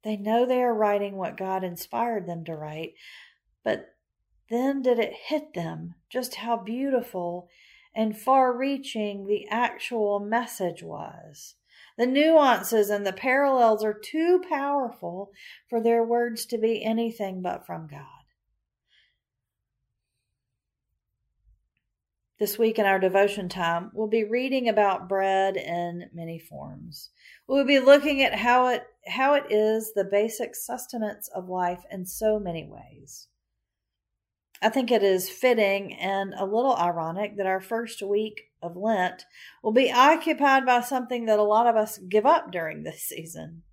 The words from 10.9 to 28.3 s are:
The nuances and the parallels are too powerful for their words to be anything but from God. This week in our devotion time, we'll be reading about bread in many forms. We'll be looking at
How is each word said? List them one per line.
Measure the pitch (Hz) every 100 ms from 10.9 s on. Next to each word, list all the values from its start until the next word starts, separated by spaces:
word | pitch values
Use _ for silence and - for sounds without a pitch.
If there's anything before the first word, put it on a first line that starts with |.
| 156 160 - - 147 - _ _ _ - -
The | 247
nuances | 269 311 320 277 214 190 226 202
and | 208 202
the |
parallels | 185 269 262 285 262 233 214
are | 214 208
too | - 311 330 359 359
powerful | 302 277 285 247 - 175 180 196 196 - - _
for | 233
their | 226 233
words | 226 233 240 226 -
to | 233
be | 220 226
anything | 220 226 226 226 196 185
but | 180 175 -
from | 170 160
God. | 147 143 - _ _ _ _ _ _ _ _ _ _ _ _ _ _ _ _ _ _ _ _ _ _ _ _ _ _ _ _ _ _ _ _ _ _ _ _ _ _ _ _ _ _
This | 208 -
week | 226 220
in | 202
our | 190
devotion | 185 190 202 202 180
time, | 196 170 170 185
we'll | - 214
be | 226 208
reading | 240 262 262 240
about | 208 202 185 180
bread | 196 196 190 196 190
in | - 170 175 175 175
many | 170 165 165
forms. | - 147 143 143 175 151 - _ - - -
We'll | 277 269
be | 277
looking | 254 285 285 277
at | 254